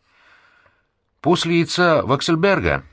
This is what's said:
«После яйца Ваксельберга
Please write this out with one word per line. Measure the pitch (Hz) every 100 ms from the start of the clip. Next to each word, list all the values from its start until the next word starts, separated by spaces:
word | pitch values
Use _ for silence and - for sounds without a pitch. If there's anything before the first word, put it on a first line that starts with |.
| _ _ _ _ _ _ _ _ _ _ _ _
«После | 143 139 165 170
яйца | 165 - 175 151
Ваксельберга | 104 139 - 160 196 180 85 69 -